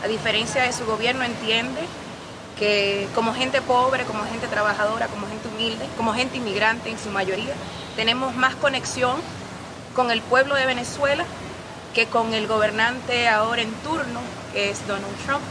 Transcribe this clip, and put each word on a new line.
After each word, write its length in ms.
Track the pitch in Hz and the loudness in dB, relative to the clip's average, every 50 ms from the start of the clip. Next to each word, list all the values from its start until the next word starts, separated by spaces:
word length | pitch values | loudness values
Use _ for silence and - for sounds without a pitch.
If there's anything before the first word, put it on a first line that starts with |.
| - | 0
a 40 | 202 | 0
diferencia 540 | 226 214 - 233 220 214 226 226 - 277 254 | -2 0 0 2 2 2 0 0 2 2 2
de 100 | 247 247 | 2 2
su 120 | 247 247 | -2 -2
gobierno, 380 | 220 220 208 226 240 247 262 254 | -2 -2 0 2 0 0 2 0
entiende 560 | 240 233 - 240 220 220 226 233 254 269 294 330 349 - - - - - - - - - - - - - - | -2 -2 -4 -2 0 2 2 0 0 -4 -4 -6 -6 -8 -12 -12 -12 -12 -14 -14 -14 -14 -14 -14 -14 -6 0
que 480 | 208 208 208 202 202 196 202 202 196 196 - | 2 4 4 4 4 2 2 0 -2 0 0
como 180 | 226 226 226 226 | 0 2 2 0
gente 280 | 254 - - - 277 | 0 -2 2 2 0
pobre, 420 | - - 254 247 254 262 262 254 247 | 2 4 4 6 6 4 4 2 0
como 220 | - 220 220 208 | -2 -2 -4 -4
gente 220 | 220 226 233 240 233 | -4 -4 -4 -4 -2
trabajadora, 600 | 233 208 208 208 202 202 208 208 220 226 233 220 | 0 2 2 2 2 2 2 0 2 0 -2 -2
como 180 | 214 208 202 202 | -2 -6 -6 -6
gente 180 | 214 214 214 240 | -6 -8 -8 -8
humilde, 400 | 214 214 226 226 220 220 254 262 - | -4 -2 -2 -2 -2 -4 -6 -8 -4
como 180 | - 226 226 208 | -2 0 0 2
gente 220 | 240 254 262 254 | 2 0 -2 -2
inmigrante 540 | 269 247 214 190 202 208 220 226 240 - 226 | -4 -4 -2 0 2 2 2 2 2 -2 -6
en 100 | 226 214 | -8 -6
su 100 | - 220 | -6 -4
mayoría, 440 | 196 196 190 190 190 185 226 233 285 285 - - - - - - - | -2 -2 0 0 -2 -2 -2 -4 -6 -6 -6 -10 -10 -10 -10 -10 -4
tenemos 400 | - 220 220 233 254 262 262 240 | -2 0 0 2 2 0 -2 0
más 180 | 247 254 262 262 | 2 2 2 2
conexión 600 | - - 285 269 254 247 - - 254 247 247 254 302 359 359 - - - - - - - - - - - - - | 4 2 2 2 2 -2 -4 -2 2 2 2 2 0 -2 -6 -8 -10 -10 -10 -12 -12 -12 -12 -12 -14 -14 -6 0
con 160 | - 254 240 | 2 4 4
el 80 | 233 233 | 4 0
pueblo 360 | 220 - 247 254 269 277 285 | 2 4 6 6 6 6 4
de 100 | 277 262 | 2 4
Venezuela 580 | 262 254 247 240 240 - - 285 277 285 302 349 349 - - - - - - - - - - - - - | 4 2 0 -2 -6 -2 0 2 2 4 2 0 -4 -4 -10 -10 -10 -10 -12 -12 -12 -12 -14 -14 -4 2
que 140 | - 226 226 | 2 2 4
con 260 | - 233 226 226 226 | 4 2 2 2 2
el 140 | 220 214 208 | 0 0 2
gobernante 840 | 220 214 214 214 208 214 220 233 247 254 240 - 247 240 240 233 | 4 4 4 4 4 4 2 2 2 -2 -4 -2 0 2 4 4
ahora 320 | 220 214 214 226 233 233 | 4 4 4 2 2 0
en 100 | 233 220 226 | 0 -2 -4
turno, 440 | 180 - 294 320 330 285 247 240 233 - - - - - - | -6 -4 -4 -2 -2 -2 -4 -4 -6 -6 -8 -10 -10 -12 -8
que 200 | - 202 202 202 | -4 -2 -2 -2
es 140 | 202 - - - | -2 -4 -4 -4
Donald 280 | 202 196 196 196 202 - - | -4 -4 -4 -6 -8 -6 -2
Trump. 180 | - 277 294 311 - | -2 -2 -2 -2 -4